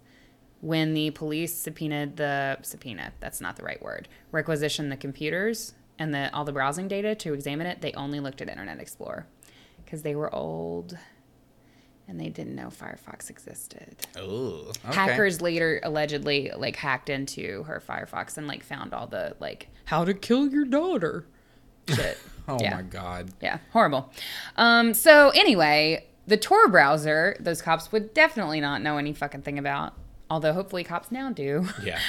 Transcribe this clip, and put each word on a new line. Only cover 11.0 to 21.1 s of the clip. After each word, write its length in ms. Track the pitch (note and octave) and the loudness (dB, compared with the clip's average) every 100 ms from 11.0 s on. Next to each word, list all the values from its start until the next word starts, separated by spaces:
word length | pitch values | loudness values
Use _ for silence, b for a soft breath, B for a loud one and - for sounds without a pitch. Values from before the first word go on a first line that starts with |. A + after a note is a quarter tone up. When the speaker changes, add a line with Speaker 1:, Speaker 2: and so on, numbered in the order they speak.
| B B B _ _ _ b b b b - | B B B _ _ _ b b b b -16
Speaker 1:
and 120 | E3+ | -10
they 80 | D#3 | -10
didn't 240 | - - C3+ | -10 -10 -10
know 120 | - | -12
Firefox 640 | - - - - - - | -14 -16 -16 -18 -16 -16
existed. 640 | - - - - - - - - F2+ | -16 -18 -16 -16 -18 -20 -12 -12 -10
Speaker 2:
Ooh, 480 | F#2+ G#2+ B2+ D#2+ D2 A2 A2+ | -10 -6 -6 -8 -10 -12 -6
okay. 80 | D3+ | 0
Speaker 1:
Hackers 440 | F#3+ B2 G3+ E3 | 2 2 2 2
later 380 | F3 E3 E3 D#3+ | -2 0 0 0
allegedly, 680 | D#3+ D3+ D3+ D3 C#3+ C#3+ C3+ - | -2 -2 -2 -2 0 0 -2 -6
like, 180 | - - | -6 -4
hacked 340 | D3 C3 - | -4 -4 -4
into 540 | C3+ C3+ - - G2 | -6 -6 -8 -8 -8
her 180 | D3+ - - | -8 -10 -8
Firefox 520 | - - - F#2 - | -10 -8 -8 -8 -10
and, 80 | D3 | -10
like, 160 | - | -10
found 320 | - - - | -10 -12 -8
all 140 | - B2 | -10 -8
the, 300 | G#2+ D#2 - | -6 -6 -8
like, 300 | C#2+ - - b - | -12 -12 -16 b -4
how 180 | D#3+ | 0
to 100 | E3+ | 0
kill 340 | F#3+ - B3 C#4+ | -2 2 2 4
your 180 | C#4+ C#4 | 2 2
daughter 600 | C#4 F4+ D4+ E3 | 2 2 0 -2